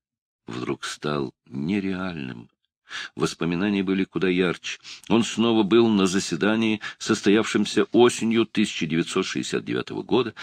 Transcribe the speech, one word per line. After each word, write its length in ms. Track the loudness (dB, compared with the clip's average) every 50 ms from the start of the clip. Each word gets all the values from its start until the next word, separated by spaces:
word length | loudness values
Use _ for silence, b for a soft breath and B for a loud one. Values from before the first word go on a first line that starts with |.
| _ _ _ _ _ _ _ _ _
вдруг 380 | -14 -12 -8 -6 -6 -8 -8 -8
стал 500 | -12 -10 -8 -6 -4 -4 -2 -4 -6 -8 _ _
нереальным. 1040 | -12 -8 -6 -4 -2 -2 -2 -2 -4 -4 -6 -6 -8 -8 -8 -10 -10 -12 -14 -16 -20 _ _ _ _ _ _ _ B B B B B B
Воспоминания 680 | -4 -4 -2 -2 -2 -4 -2 -2 0 0 0 0 0 0
были 220 | 0 0 -2 -2
куда 240 | -2 -4 -2 0 0
ярче. 500 | 2 2 2 0 0 -4 -8 -12 -12 -12 B B B B B 2
Он 160 | 2 2 2
снова 400 | 2 0 0 2 2 4 2 4
был 240 | 4 6 6 6 6
на 180 | 4 4 2
заседании, 760 | 2 2 0 -2 -2 -2 0 0 0 0 2 0 0 -2 -2 B B B B
состоявшемся 920 | -2 -2 -2 0 2 4 4 4 4 2 0 0 0 0 0 0 0 2
осенью 560 | 6 6 6 6 6 2 -2 0 0 0 0
тысяча 400 | 0 0 0 0 0 -2 -4 -4
девятьсот 400 | -2 0 -2 -2 -2 -2 -4 -4
шестьдесят 380 | -2 -4 -6 -6 -4 -4 -6 -4
девятого 400 | -4 -4 -4 -4 -6 -8 -10 -4
года, 320 | 0 0 0 0 0 -6 B